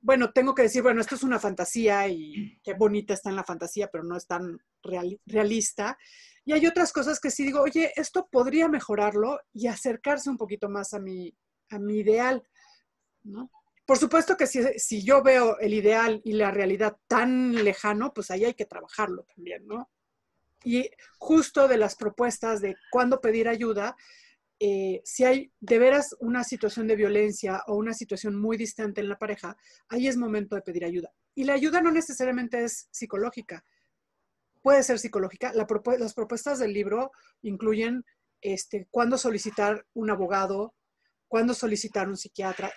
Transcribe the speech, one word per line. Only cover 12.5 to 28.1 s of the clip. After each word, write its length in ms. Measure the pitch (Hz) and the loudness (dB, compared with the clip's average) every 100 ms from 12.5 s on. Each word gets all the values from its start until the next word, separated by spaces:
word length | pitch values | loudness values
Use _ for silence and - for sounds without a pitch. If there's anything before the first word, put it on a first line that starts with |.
| _ _ _ _ _ _ _ | _ _ _ _ _ _ _
¿no? 280 | 208 202 262 _ _ _ - | -16 -14 -16 _ _ _ 2
Por 120 | 262 | 2
supuesto 380 | 294 330 320 370 | 4 2 4 2
que 100 | 262 | 2
si, 160 | 262 247 220 | 2 0 0
si 240 | - 214 | -4 -4
yo 200 | 196 277 | 4 6
veo 360 | 269 262 233 208 | 8 6 4 2
el 160 | 214 | 0
ideal 480 | 214 208 220 233 214 | 2 4 4 2 0
y 80 | 220 | -2
la 180 | 214 202 | 0 0
realidad 460 | 190 185 180 208 208 _ | 2 0 2 0 -2 _
tan 480 | 220 240 254 254 233 | 2 4 2 2 2
lejano, 500 | 208 190 214 208 254 | 2 2 -2 -2 -2
pues 160 | - 196 | -6 -8
ahí 140 | 185 226 | -2 -2
hay 80 | |
que 100 | 240 | -2
trabajarlo 600 | 208 180 180 - 208 180 | -8 -10 -14 -6 -4 -6
también, 420 | - _ 175 180 202 | -14 _ -14 -14 -12
¿no? 240 | 214 254 _ _ _ _ _ _ _ | -12 -12 _ _ _ _ _ _ _
Y 260 | - 240 262 _ - _ | -4 -2 -4 _ -20 _
justo 500 | - 320 - - 269 | 2 4 4 6 6
de 80 | 240 | 6
las 180 | 208 | 4
propuestas 680 | - 214 208 240 - 226 214 | 0 -6 0 -2 0 -4 -2
de 140 | 196 185 _ | -4 -6 _
cuándo 300 | 247 247 262 | 0 2 2
pedir 280 | 233 226 226 | 2 2 0
ayuda, 480 | 226 233 202 208 - - - _ _ _ _ | 0 -2 -2 -4 -8 -20 -20 _ _ _ _
eh, 440 | 208 196 190 185 | -2 0 -2 -6
si 200 | - - | -8 0
hay 280 | 254 269 269 _ | 2 2 -2 _
de 180 | 214 233 | 0 4
veras 380 | 254 285 285 - | 6 4 0 -6
una 220 | 233 247 | -4 -4
situación 440 | 233 254 214 233 220 | -4 -4 -4 -2 -2
de 100 | 214 | 2
violencia 680 | 208 208 214 208 196 190 - | 2 2 0 -2 -6 -6 -4
o 80 | |
una 180 | 208 220 | -4 -4
situación 420 | 220 220 | -6 -8